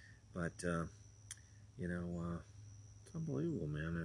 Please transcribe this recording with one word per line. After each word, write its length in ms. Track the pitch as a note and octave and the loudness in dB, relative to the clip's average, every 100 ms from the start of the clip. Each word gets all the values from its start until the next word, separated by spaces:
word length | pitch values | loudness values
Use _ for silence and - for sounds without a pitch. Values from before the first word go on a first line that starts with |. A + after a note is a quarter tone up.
| - - - | -16 -16 -6
But, 300 | F#2 E2+ - F2 | 0 2 2 4
uh, 200 | E2+ D#2+ - - - - - - - - - | 4 2 -4 -14 -16 -12 -12 -12 -16 -12 -2
you 120 | F2+ | 0
know, 320 | F2 F2 F2 E2+ | 2 2 2 2
uh, 160 | E2+ - - - - - - - | 0 -4 -12 -12 -12 -14 -14 -8
it's 80 | E3 | -2
unbelievable, 520 | D#3+ C3+ E3+ C3 D#2 | 2 4 4 4 2
man. 320 | G#2+ E2 E2+ | 2 2 2